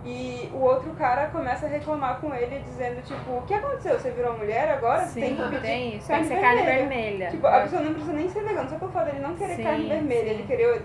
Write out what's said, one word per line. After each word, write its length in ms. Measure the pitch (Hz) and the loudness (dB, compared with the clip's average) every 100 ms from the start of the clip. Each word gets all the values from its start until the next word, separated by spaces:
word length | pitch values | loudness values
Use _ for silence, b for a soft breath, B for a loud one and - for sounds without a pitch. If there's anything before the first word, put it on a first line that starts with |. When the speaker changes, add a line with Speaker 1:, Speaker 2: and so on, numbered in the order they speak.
Speaker 1:
e 460 | 247 247 254 247 240 | -8 -8 -6 -8 -8
o 40 | 269 | 2
outro 300 | 262 262 302 302 | 4 4 0 0
cara 320 | 277 254 302 | 2 2 0
começa 400 | 330 262 247 294 | -2 -2 -2 -2
a 20 | |
reclamar 500 | 294 302 302 262 247 | -4 -2 -2 -2 -2
com 140 | 208 | -4
ele, 260 | 240 240 277 | -2 -2 -4
dizendo, 420 | 262 247 247 247 | -8 -6 -6 -6
tipo, 340 | 254 269 247 247 | -8 -10 -4 -6
"O 60 | |
que 100 | 254 | 0
aconteceu? 460 | 415 554 539 370 254 | -2 0 -4 0 0
Você 100 | 262 | 0
virou 260 | 240 240 226 | -2 -2 -2
mulher 360 | 208 226 302 | -2 0 2
agora? 300 | 285 233 302 349 | 2 2 2 2
Speaker 2:
Sim, 160 | 247 | -2
Speaker 1:
Tem 140 | 269 269 | -2 -2
que 80 | |
pedir 180 | 240 269 | -2 -2
Speaker 2:
tem 340 | 226 240 247 214 | -2 -2 -2 -6
isso. 100 | - | -2
Speaker 1:
carne 200 | 320 320 | 0 2
Speaker 2:
Tem 80 | 277 | 4
que 40 | |
ser 60 | 392 | 4
carne 140 | 480 | 6
Speaker 1:
vermelha." 260 | 349 262 277 | 4 4 2
Speaker 2:
vermelha. 400 | 247 220 202 185 | 0 -2 -2 -4
Speaker 1:
Tipo, 180 | - - | 2 6
Speaker 2:
É. 100 | - | 6
Speaker 1:
a 40 | |
pessoa 200 | - 349 | 6 0
não 100 | 302 | 0
precisa 200 | 311 302 | -2 -4
nem 140 | 302 349 | -2 -2
ser 140 | 415 | -2
vegana, 240 | 415 359 262 | -2 -2 -2
só 100 | 311 | -6
pelo 120 | 370 | -4
fato 140 | 359 320 | -2 -2
dele 140 | 277 | -2
não 160 | 277 349 | -4 -4
querer 200 | 381 349 | -4 -2
Speaker 2:
Sim, 60 | |
Speaker 1:
carne 240 | 320 311 320 | 0 0 0
vermelha. 340 | 311 294 240 | 0 2 0
Speaker 2:
sim. 60 | 220 | 0
Speaker 1:
Ele 140 | 214 | -2
querer, 300 | 202 214 233 226 | -2 2 4 2